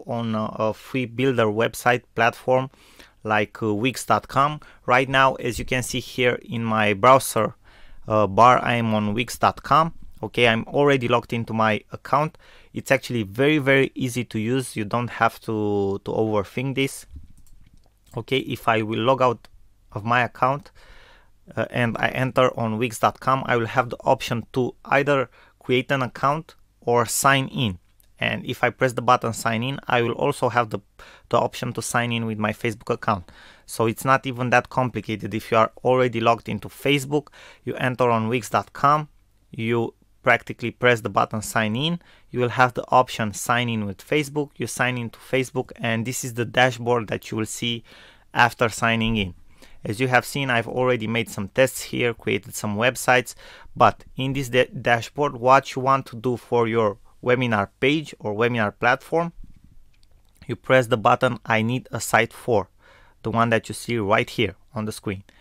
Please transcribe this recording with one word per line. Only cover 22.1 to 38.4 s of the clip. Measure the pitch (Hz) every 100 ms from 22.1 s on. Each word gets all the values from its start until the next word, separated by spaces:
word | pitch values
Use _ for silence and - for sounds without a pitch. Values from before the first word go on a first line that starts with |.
| 127 127 127 127 -
on | 113 110
Wix | 123 113
dot | 110 -
com, | 131 131 -
I | 120
will | 110
have | 135 120
the | -
option | - 131 - 117 -
to | 131 123 -
either | - 139 143 139 120 _ _ _
create | - 127 -
an | 135
account | 123 - 135 156 - - _ _
or | - 120 110
sign | - 135 135 131
in. | - 113 87 _ _ _ -
And | 117 110
if | - 123
I | 123
press | - 131
the | 120
button | 120 123 117
sign | 107 117 110
in, | 127 139 -
I | 123
will | 117
also | - 143 - 123
have | 120 113
the, | 101 - _ - - -
the | 120
option | 123 - 127
to | 113
sign | - 120 120
in | 117 113
with | 107
my | 107
Facebook | 107 120 110 -
account. | 117 - 107 - - - -
So | - - 113
it's | 104
not | 135 131 135
even | 120 123
that | 120 -
complicated. | - 127 107 98 107 110
If | 110 -
you | 113
are | 110 -
already | 127 127 127 113
logged | 113 113 -
into | 110 104
Facebook, | - 135 143 135 147 - - - -
you | 123 -
enter | 131 123 123
on | 113 110
Wix | 123